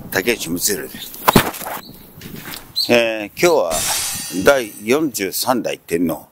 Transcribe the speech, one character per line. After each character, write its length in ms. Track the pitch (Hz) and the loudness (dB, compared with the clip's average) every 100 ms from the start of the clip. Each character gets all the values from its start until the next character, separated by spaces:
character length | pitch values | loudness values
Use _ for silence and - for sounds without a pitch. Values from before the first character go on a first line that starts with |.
| - | -4
竹 240 | 95 107 | -2 0
内 60 | 113 | -2
光 180 | 160 - | -2 -2
弘 340 | - - - | -2 -2 -6
で 80 | - | -12
す。 140 | - - - - - - - - - - - - - - - - - - - | -14 -4 4 4 4 -4 -10 -10 -12 -18 -20 -18 -14 -14 -12 -14 -8 -4 4
え 360 | 120 113 110 104 | 4 4 -2 -6
ー、 140 | - | 2
今 0 | |
日 60 | 175 | 4
は 260 | 151 87 80 - - - - - 90 | 4 2 0 -2 -2 -4 -6 -6 0
第 280 | 139 139 110 101 | 4 4 2 -6
四 280 | 104 139 160 | 0 2 2
十 200 | 110 98 | -2 -4
三 300 | - 117 123 | -2 0 0
代 160 | 78 71 | 0 -6
天 300 | - 85 85 | -2 0 0
皇、 200 | 76 - | -2 -8